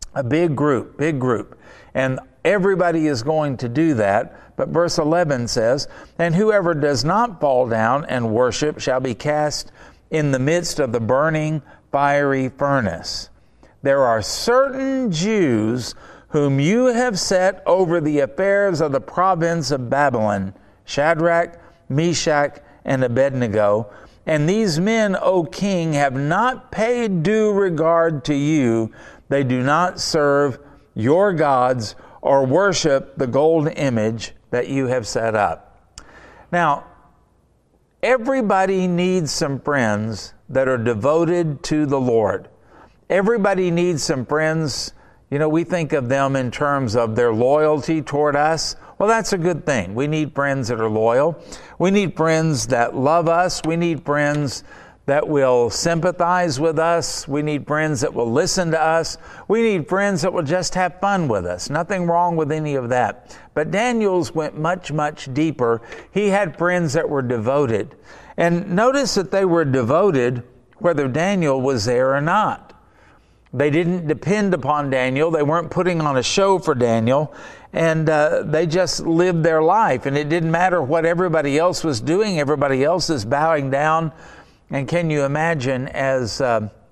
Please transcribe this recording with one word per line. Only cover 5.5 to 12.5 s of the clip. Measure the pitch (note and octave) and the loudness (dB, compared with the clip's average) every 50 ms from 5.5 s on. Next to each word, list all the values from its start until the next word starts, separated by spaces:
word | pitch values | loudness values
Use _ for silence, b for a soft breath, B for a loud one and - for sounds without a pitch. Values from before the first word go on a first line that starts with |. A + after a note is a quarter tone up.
| - B2 A2 A2+ C3 D3 - B B B B B B - | -2 0 2 2 0 0 -2 B B B B B B -2
"And | E3+ F3 D#3+ | -2 0 2
whoever | F3 G#3+ A3 G#3+ G3+ F#3 E3+ E3+ | 2 2 2 2 2 2 0 0
does | D3 C#3 D3 C#3+ A#2+ A2+ | 0 0 0 0 0 0
not | D3+ F3 G#3 A#3+ B3 F#3+ D#3+ | 0 0 0 0 -2 -2 -2
fall | - C#3+ C3+ B2+ C3 A#2+ | 0 2 2 2 2 2
down | A2+ A2 A2 A2+ B2+ C#3+ D3 | 0 0 2 2 0 0 -2
and | - - B2+ A#2+ A2+ | -4 -4 -2 -2 0
worship | G#2+ A2+ B2+ B2 A2 - D3+ D3+ D3 - | 2 2 2 2 0 0 -2 -2 -2 -4
shall | - C#3+ B2+ C3 | -2 -2 -2 0
be | C3 C3+ A2+ | -2 -4 -6
cast | - - D3 D3+ D3+ D3+ D3+ C#3+ - - - B B B B B B B _ | -4 -4 -2 -2 0 -2 -2 -4 -6 -10 -14 B B B B B B B _
in | - D#3 D3+ C#3+ | -2 -2 0 0
the | C3+ C3 | 0 0
midst | B2+ C#3+ E3 F3 E3+ - - - | 0 0 0 0 -2 -2 -2 -2
of | D3 B2 | -2 0
the | A2+ A#2+ | -2 -2
burning | A2+ G#2+ B2+ C3+ D3+ D#3+ G#3 D#3 D#3 D#3 D#3 D3+ B B B B B _ | 0 0 2 2 2 2 0 -2 -2 -2 -4 -4 B B B B B _
fiery | - C#3 C#3+ C#3+ C#3+ C#3+ C#3+ C#3 C3+ C3+ C3 | -2 0 2 2 2 2 2 2 2 0 -2
furnace. | B2+ | -2